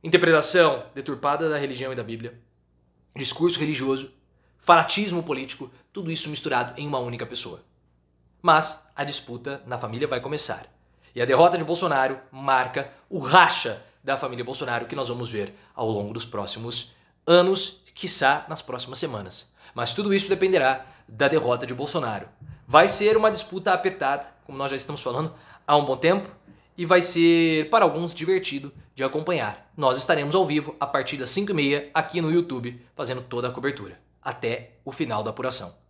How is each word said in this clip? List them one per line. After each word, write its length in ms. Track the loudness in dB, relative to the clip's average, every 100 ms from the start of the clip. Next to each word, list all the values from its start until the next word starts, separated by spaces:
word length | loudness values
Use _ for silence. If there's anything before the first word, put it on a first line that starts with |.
Interpretação 800 | 4 4 6 6 6 6 4 4 -6 -12
deturpada 540 | -8 -4 -2 0 -2
da 80 | -2
religião 340 | -4 -6 -8
e 40 | -8
da 80 |
Bíblia, 360 | -8 -10 -12 -16 _ _ _ _ _ _ _ -6
discurso 440 | -4 0 0 0
religioso, 520 | -2 -2 -2 -2 -4 _ _ _ _ _
fanatismo 680 | 6 6 6 0 0 -4
político, 480 | -4 -6 -8 -12 -16 _ _
tudo 200 | -10 -6
isso 180 | -4 -4
misturado 500 | -4 -2 -2 -2 -8
em 80 | -6
uma 120 | -4
única 260 | -6 -8 -8
pessoa. 380 | -6 -8 -10 _ _ _ _ _ _ _ _
Mas 460 | 4 4 2 -8 _ -10
a 80 |
disputa 580 | -4 -4 -6 -12 -10 -12 -10
na 120 | -8
família 300 | -8 -6 -4
vai 120 | -4
começar. 460 | -4 -4 -4 -6 -12 _ _ _ _
E 80 | -4
a 40 | 2
derrota 320 | 6 6 6
de 60 |
Bolsonaro 560 | -2 -2 2 2 2 -2 -14
marca 600 | -8 0 2 2 -4 -8 -14 _
o 100 | -8
racha 640 | 6 8 8 2 -4 -8 -14 _
da 140 | -4 -4
família 280 | -4 -6 -8
Bolsonaro 420 | -8 -4 -4 -4
que 80 | -6
nós 140 | -4
vamos 220 | -6 -6
ver 240 | -6 -8 -12 _ -6
ao 140 | -4
longo 240 | -2 -4
dos 120 | -8 -8
próximos 680 | -8 -8 -8 -6 -6 -8 _ _ _ 4
anos, 580 | 6 6 2 -2 -6 -20
quiçá 520 | -8 -2 2 2 2 -4
nas 140 | -12
próximas 360 | -10 -8 -6 -4
semanas. 560 | -4 -6 -10 -12 -14 _ -14 -4
Mas 180 | -2
tudo 200 | -2 2
isso 160 | 2 2
dependerá 560 | 2 4 4 4 0 -8 -20 -20
da 200 | 0 2
derrota 400 | 2 2 -2 -4
de 80 | -8
Bolsonaro. 520 | -4 -4 -4 -6 -10 _ -20 -20 4
Vai 200 | 6 6
ser 300 | 4 4 4
uma 120 | 4
disputa 420 | 0 -6 -6 -2
apertada, 560 | 0 -2 -2 -4 -4 -8 _ -16
como 120 | -8
nós 140 | -6
já 60 | -4
estamos 240 | -6 -6
falando 340 | -6 -4 -4 -8 -20 -14 2
há 80 | 2
um 100 | 2
bom 100 | 0
tempo, 320 | 2 0 -2 -18 -20 -20 _ -10
e 80 | 4
vai 160 | 4
ser, 680 | 4 4 6 6 4 2 2
para 140 | 4
alguns, 320 | 4 2 -6 -6
divertido 580 | 0 0 -2 -8 -10 -18 -20 -6
de 80 |
acompanhar. 680 | -4 -2 -2 -2 -4 -8 _ 0
Nós 220 | 0 2
estaremos 360 | 2 0 2
ao 120 | 2 2
vivo 300 | 0 -2 -6
a 80 | -2
partir 300 | -2 -4 -6
das 120 | -2
cinco 220 | -2 0
e 20 |
meia 380 | 0 0 0 -2
aqui 280 | -4 -2 -4
no 100 | 0
YouTube, 500 | 0 0 -6 -8 -14 _ -10
fazendo 260 | -8 -8
toda 280 | -6 -6 -6
a 20 |
cobertura, 480 | -4 -6 -6 -14 -18 _ _
até 560 | -12 -6 -6 -6 -10 _ -16
o 60 |
final 300 | -8 -4 -4
da 100 | -4
apuração. 440 | -6 -4 -4 -8 -18